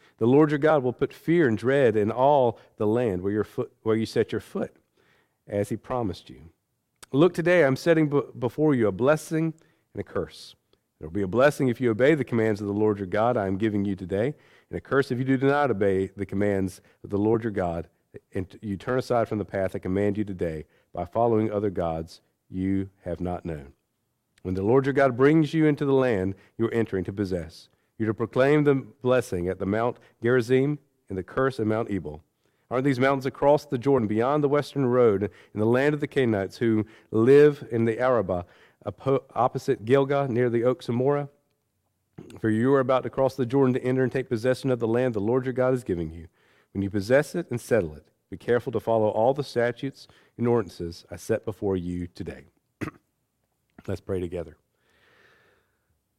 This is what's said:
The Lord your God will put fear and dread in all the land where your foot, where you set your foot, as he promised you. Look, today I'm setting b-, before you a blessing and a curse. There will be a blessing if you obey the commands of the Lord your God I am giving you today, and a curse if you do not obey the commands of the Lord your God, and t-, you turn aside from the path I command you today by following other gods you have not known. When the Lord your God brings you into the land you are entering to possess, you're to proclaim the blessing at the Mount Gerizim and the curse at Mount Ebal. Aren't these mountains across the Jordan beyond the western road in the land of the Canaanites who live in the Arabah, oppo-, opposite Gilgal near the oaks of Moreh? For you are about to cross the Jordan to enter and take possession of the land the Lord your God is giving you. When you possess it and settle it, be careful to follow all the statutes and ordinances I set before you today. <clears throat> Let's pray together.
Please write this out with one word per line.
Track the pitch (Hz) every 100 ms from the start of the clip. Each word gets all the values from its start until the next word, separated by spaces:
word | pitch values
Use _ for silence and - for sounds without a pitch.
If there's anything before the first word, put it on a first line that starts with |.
| _ _
The | 113
Lord | 135 156
your | 147
God | 151 156
will | 127
put | 120 135
fear | - - 170 143
and | 104
dread | 113 139 123 107
in | 104
all | 113 135 147 123 - - _
the | 107
land | 113 123 90
where | 95
your | 107
foot, | 101 - 123 _
where | 110 110
you | 113
set | 123 110
your | 107
foot, | - 196 - _ _ _ _ _ _ _ -
as | 101 98
he | 113
promised | - 127 110 85 -
you. | - 80 _ _ _ _ _ -
Look, | 135 175
today | 175 165 180
I'm | 139 131
setting | 170 160 156
b-, | 143 - 120
before | 123 - 151
you | 135 104
a |
blessing | 95 127 156 - 160 160 156 _ _ _
and | -
a |
curse. | - - 80 - - - _ _ _ _
There | 78
will |
be | 90
a | 98
blessing | 107 143 - 131
if | 117
you | 127
obey | 110 131
the | 160
commands | 123 117 110 101
of | 101
the |
Lord | 101 107 101
your | 95
God | 104 113 123
I | 98
am | 98
giving | 110 104
you | 101
today, | 95 90 95 123 151 _ _ _
and | 92
a |
curse | - 135 135
if | 120
you |
do | 131 131
not | 135 143 143
obey | 101 101 95 95 -
the | 98
commands | 98 104 98 95 - _ _
of | 98
the | 101
Lord | 104 117
your | 113
God, | 101 90 85 82 _ _ - _
and | 101 92
t-, | -
you | 107 95
turn | - 127
aside | - 120 110
from | 107
the |
path | 95 98 95 101
I |
command | 95 92 104 101
you |
today | 101 92 87 78 76 _ _
by | -
following | 87 113 117 110 110
other | 104 104
gods | 90 85 82 82 - _ _ _
you | 92 95 95 98 _
have | 90 85
not | 87 87
known. | 87 78 69 _ _ _ _ _ _ _
When | 92
the | 92
Lord | 98 131 135
your |
God | 135 139 120
brings | 139 160 147
you | 160 156
into | 143
the | 143
land | 135 127 104 95 95 _ -
you | 113
are |
entering | 117 110 98
to | 90
possess, | 101 98 90 82 - - _ _ _
you're | 110
to |
proclaim | 104 113 131 135 151
the | 147
blessing | 135 110 - 123 127 117 90 87
at | 92
the | 98
Mount | 104 120 - _ _
Gerizim | 117 127 117 131 139 147 _ _ _
and | 95
the |
curse | 90 - 135 127
at | 107
Mount | 107 113
Ebal. | 98 78 78 _ _ _ _ _
Aren't | 123
these | 139 123
mountains | 135 139 131
across | - 143 147
the | - 127
Jordan | 135 135 107
beyond | 107 120 151
the | 143
western | 143 139 139 127
road | 123 120 98 101 - -
in | 101
the | 110
land | 123 143
of | 147
the | 147
Canaanites | 143 127 104 95 -
who | 117 110 104 - _
live | 110 120 143 147 143 127
in | 117
the | 113 110
Arabah, | 127 123 95 90 87 _ _ _
oppo-, | - - 135 135 -
opposite | - 123 131 - 123
Gilgal | 107 135 139 143 139
near | 117 123
the | 117
oaks | 120 127 -
of | 117
Moreh? | 131 143 139 _ _ _ _ _ _ _ _ - - -
For | 113
you | 110 123
are | 139
about | 127 127
to | 120
cross | - 131 131
the | 120
Jordan | 139 131
to | 127
enter | 123 131
and | 131
take | 135 127
possession | 117 123 127 135
of | 123
the | 113
land | 117 127
the | 107
Lord | 104 127
your | 127
God | 123 127
is | 131
giving | 113 87 80
you. | 82 82 _ _ _ _
When | 98
you | 98
possess | 104 98 131 147
it | 175 -
and | 120
settle | - 117 85
it, | 76 _ _ _
be | 95
careful | - 120 131
to | 113
follow | - 113 107
all | 101 117
the | 143
statutes | 139 120 117 120 135 - - _ _ -
and | 117
ordinances | 120 90 - 87 85 -
I | 87
set | - 110
before | - - 104 95
you | 87 90 87
today. | - 90 - - _ _ _
<clears throat> | - - _ _ _ _ _ _ _ - -
Let's | 95
pray | - 95
together. | 90 87 80 - _ _ _ _ _ _ _ _ _ _ _ _ _ _ _